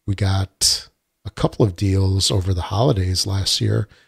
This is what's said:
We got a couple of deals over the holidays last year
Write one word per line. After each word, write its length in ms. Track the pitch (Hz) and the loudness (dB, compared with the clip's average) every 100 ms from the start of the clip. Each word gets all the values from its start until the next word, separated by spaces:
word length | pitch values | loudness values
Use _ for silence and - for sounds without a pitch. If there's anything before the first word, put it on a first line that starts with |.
| - | -6
We 100 | 95 | -2
got 760 | 98 95 95 - - - - _ _ _ - | 0 0 -2 -2 -2 -2 -6 _ _ _ -16
a 40 | |
couple 360 | - - - 113 | -2 -2 2 0
of 100 | 87 | 2
deals 540 | 101 95 95 98 - | 0 2 2 2 2
over 240 | 101 90 | 0 0
the 100 | 90 | -2
holidays 640 | 90 104 139 98 92 92 104 | -2 0 2 2 0 -2 -2
last 340 | 98 95 - | -2 -2 -2
year 280 | 107 107 107 - | 0 0 -2 -10